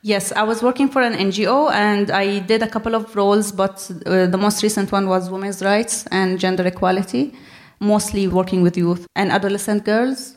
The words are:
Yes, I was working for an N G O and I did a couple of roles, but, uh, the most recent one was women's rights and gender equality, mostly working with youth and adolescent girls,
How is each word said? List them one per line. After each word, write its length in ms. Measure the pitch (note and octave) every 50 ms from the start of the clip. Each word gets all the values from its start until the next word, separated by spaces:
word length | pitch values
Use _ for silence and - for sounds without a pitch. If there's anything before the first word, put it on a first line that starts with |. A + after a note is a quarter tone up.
Yes, 300 | - G#3 G#3 G3 G3 -
I 120 | - - G#3+
was 200 | G#3+ A3+ A3 A#3
working 260 | B3 B3 - C#4 C4+
for 120 | - C4+
an 120 | B3 A#3 A3
N 160 | - F#3+ G3
G 140 | F#3 G3+ G#3+
O 220 | F#3 A#3+ C#4 D4+ D4
and 400 | - G3+ G#3 G#3 G#3 G3+ G3+ G#3
I 300 | - G3 G3 G3 D4+ D4+
did 240 | F#3 F3+ A3 A3 A3+
a 40 |
couple 280 | A3 - A3+ A3 A3+ A3+
of 200 | A3+ G#3+ A3 -
roles, 360 | G3+ G3+ G3+ G3+ G#3+ G#3+ G#3
but, 400 | G3 F#3 F#3+ G3 F#3+ - - - F#3 D#3+ -
uh, 200 | - F3+ F#3 F#3
the 100 | F#3 F3+
most 260 | F#3+ G3+ G#3 G#3 - -
recent 280 | G#3+ G#3+ G#3 G3 G3
one 160 | G3+ G3 G3
was 220 | F#3+ F#3 F#3 F#3 F3+
women's 320 | F#3 F#3+ G3 G3+ G3 F3+
rights 440 | F#3+ G3 G3+ G#3+ A#3 A3+ - - - -
and 280 | - F#3 F#3+ F#3 F#3 F3+
gender 260 | F#3 F#3 F#3 F3+ F3+
equality, 680 | F#3 F3+ - F#3+ F#3 F#3 F#3+ F#3+ - - A#3+ C#4+ D4 - - - - - - - - _ _
mostly 480 | G3+ G#3 G#3 G#3 - - - G3+ G3
working 360 | F#3 F3 F#3 F#3 F#3 F#3 F#3 F3
with 140 | F3 F3
youth 280 | F3+ F3 E3+ F3 F3 F3 - _
and 140 | - G3+ F3
adolescent 520 | - G3 F#3+ G3+ G3+ G3+ G3+ - G#3 G#3 G#3
girls, 500 | G#3+ G#3 A3 A#3+ C4 C4+ B3+ - - -